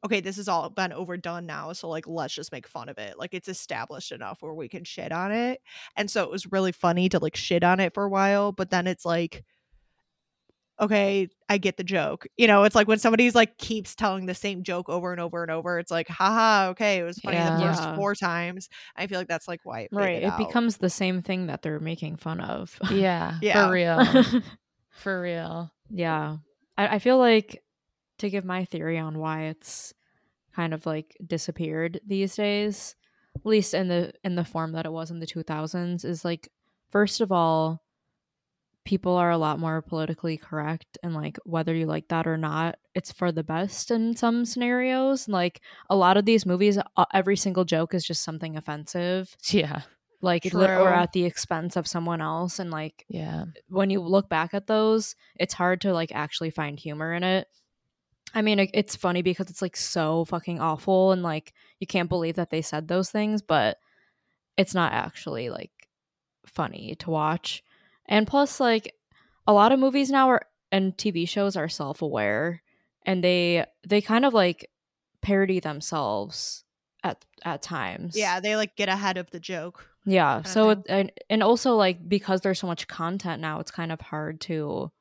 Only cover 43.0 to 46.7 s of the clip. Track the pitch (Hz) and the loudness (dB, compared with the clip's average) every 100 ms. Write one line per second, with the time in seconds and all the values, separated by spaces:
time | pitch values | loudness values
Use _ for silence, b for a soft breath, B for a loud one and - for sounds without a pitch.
43 | - - 180 160 156 160 196 - - 233 | -8 -4 -2 -2 -4 -4 -4 -6 -2 0
44 | 226 233 233 233 240 247 240 247 254 254 | 0 0 0 2 -2 -2 0 2 0 2
45 | 262 269 - 196 175 - B B B 196 | 2 0 0 0 0 -4 B B B 4
46 | 180 190 202 226 190 180 208 | 6 6 6 4 4 4 4